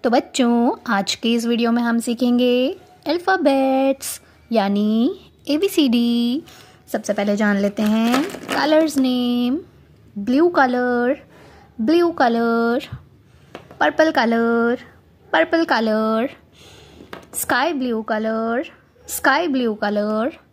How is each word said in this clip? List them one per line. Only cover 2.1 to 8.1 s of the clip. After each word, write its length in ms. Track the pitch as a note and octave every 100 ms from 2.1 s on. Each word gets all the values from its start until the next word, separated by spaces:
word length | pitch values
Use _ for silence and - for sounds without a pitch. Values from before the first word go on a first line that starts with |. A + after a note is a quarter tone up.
| A#3 A#3+ A#3+ B3 B3 C4 F#4+ - - -
अल्फाबेट्स 1120 | E4+ F4 F#4+ D4 C4+ C4+ C4 C4+ C4+ - - _ _ _
यानी 680 | A3+ G3 G3+ G#3+ A3 B3+ G4+ - _ -
एबीसीडी। 920 | D4 G4 F4 C#4 A#3 A#3+ A#3+ A#3+ C4 - - - - -
सबसे 260 | G#3+ G#3
पहले 220 | G3+ G3+ G#3
जान 220 | G#3+ G3+
लेते 260 | G3+ G3+
हैं 400 | G#3+ A3 A3+